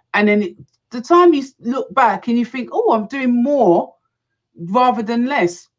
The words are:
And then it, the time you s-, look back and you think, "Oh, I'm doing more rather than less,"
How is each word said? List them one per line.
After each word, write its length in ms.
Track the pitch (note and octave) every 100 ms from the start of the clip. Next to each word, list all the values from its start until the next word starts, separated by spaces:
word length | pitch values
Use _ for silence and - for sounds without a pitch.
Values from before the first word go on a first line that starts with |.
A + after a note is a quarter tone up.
| _
And 120 | G3 G#3
then 160 | G#3
it, 140 | G3+ - C3 _ _
the 100 | B3
time 320 | A#3 F4 F4+
you 100 | C#4+
s-, 120 | C4 _
look 340 | A3+ C4 -
back 320 | F3+ A#3 F#3+ -
and 120 | A#3
you 60 |
think, 260 | A#3 C4 A#3+
"Oh, 200 | E4+ A#4
I'm 140 | A3+ G#3
doing 360 | C#4 B3+ A#3+
more 520 | C4 C#4+ G3 E3+ C4 - _ _ _ _ _ -
rather 460 | E3+ G#3 B3+ A3+
than 240 | G#3+ A#3 B3
less," 420 | C#4+ F3 - -